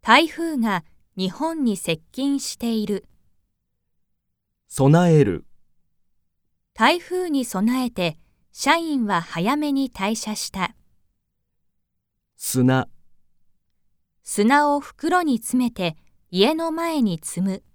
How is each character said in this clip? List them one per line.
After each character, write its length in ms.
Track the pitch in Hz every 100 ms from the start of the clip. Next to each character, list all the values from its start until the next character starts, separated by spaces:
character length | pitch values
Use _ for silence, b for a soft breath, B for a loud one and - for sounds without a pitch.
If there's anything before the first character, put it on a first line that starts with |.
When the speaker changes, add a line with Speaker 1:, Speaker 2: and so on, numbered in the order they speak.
Speaker 1:
台 260 | - 240 330
風 300 | - 330 302
が 260 | 220 185 - _ _ -
日 140 | 185
本 340 | - 311 330
に 140 | 247 196
接 240 | - 160 _
近 300 | - 277 277
し 180 | - -
て 140 | 233
い 120 | 226 208
る。 220 | 202 _ _ _ _ _ _ _ _ _ _ _ _ _ _ _ _ _
Speaker 2:
備 460 | - 139 165 175
え 100 | 156
る。 220 | 117 82 - - _ _ _ _ _ _ _ _ _ _ _
Speaker 1:
台 260 | - 233 349
風 300 | - 359 359
に 160 | 277 247
備 400 | 185 214 254 247
え 40 |
て、 280 | - 175 156 _ _ _
社 240 | - - 330
員 300 | 330 285 214
は 160 | 180
早 340 | 170 165 190 294
め 160 | 294
に 180 | 269 269
退 260 | - 196 220
社 200 | - 214
し 160 | -
た。 240 | 190 180 - _ _ _ _ _ _ _ _ _ _ _ _ _ _ _ _
Speaker 2:
砂。 540 | - 131 127 131 - - - - _ _ _ _ _ _ _ _ _ _
Speaker 1:
砂 520 | - - 208 285 294 285
を 60 |
袋 400 | - - 320 359
に 160 | 330 233
詰 260 | - 254
め 80 | 240
て、 240 | 226 180 156 _ _ _
家 220 | 180 214
の 200 | 320 330
前 280 | 320 339 311
に 160 | 220 165
積 160 | - -
む。 240 | 190 190 _